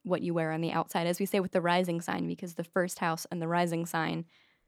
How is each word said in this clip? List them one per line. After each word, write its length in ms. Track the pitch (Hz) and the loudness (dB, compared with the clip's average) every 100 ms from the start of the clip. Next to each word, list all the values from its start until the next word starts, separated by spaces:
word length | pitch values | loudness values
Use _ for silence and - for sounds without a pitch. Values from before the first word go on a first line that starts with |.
what 180 | - 180 | -2 0
you 120 | 175 | 0
wear 180 | 170 160 | 0 0
on 100 | 160 | 0
the 100 | 165 | 0
outside, 360 | 165 - 175 170 | 0 0 0 0
as 120 | 180 | 0
we 60 | |
say 140 | 196 202 | 0 0
with 120 | 185 | 2
the 100 | 185 | 2
rising 380 | 170 175 180 170 | 4 4 2 -2
sign, 280 | - 180 170 | -2 -2 -2
because 260 | 170 175 | -4 -8
the 100 | 170 | -8
first 360 | 170 190 180 - | -2 0 0 0
house 260 | 175 165 - | -2 -2 -4
and 100 | 175 | -4
the 60 | 165 | 0
rising 380 | 175 175 165 | 2 2 0
sign 400 | 170 160 165 165 165 _ _ _ | -2 -2 0 -2 -6 _ _ _